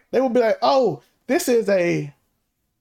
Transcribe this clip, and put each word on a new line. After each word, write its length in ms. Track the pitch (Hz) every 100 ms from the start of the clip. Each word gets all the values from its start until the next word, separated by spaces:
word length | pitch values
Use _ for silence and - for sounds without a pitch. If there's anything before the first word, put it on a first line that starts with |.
| _
They 80 | 233
would 120 | 262
be 60 | 240
like, 180 | 226 196
"Oh, 420 | 247 277 233 139 _ _ -
this 200 | 302 349
is 220 | 233 202
a, 440 | 196 170 160 147 - _ _ _ _ _ _